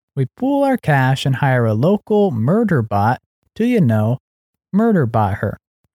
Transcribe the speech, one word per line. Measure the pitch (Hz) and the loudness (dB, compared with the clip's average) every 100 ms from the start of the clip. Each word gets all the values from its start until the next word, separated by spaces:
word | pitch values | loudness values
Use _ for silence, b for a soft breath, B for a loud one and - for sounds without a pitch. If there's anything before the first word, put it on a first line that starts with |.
| _ - | _ -6
We | 127 - | -6 -4
pool | 254 285 | -4 0
our | 277 254 | 0 0
cash | - 143 131 135 143 | 0 2 2 0 -2
and | 131 | -2
hire | 139 127 117 | 0 0 0
a | |
local | 110 147 208 - 208 202 | 0 0 0 0 0 0
murder | 117 113 202 233 160 | 0 0 0 0 0
bot | 110 101 104 123 _ _ _ - | -2 0 0 -2 _ _ _ -4
to, | 233 | 0
you | 240 | 2
know, | 135 110 107 127 _ _ _ _ _ | 2 2 0 -4 _ _ _ _ _
murder | 190 233 196 120 | -2 0 2 0
bot | 117 104 98 | 0 -2 -2
her. | 104 - _ _ _ | -6 -8 _ _ _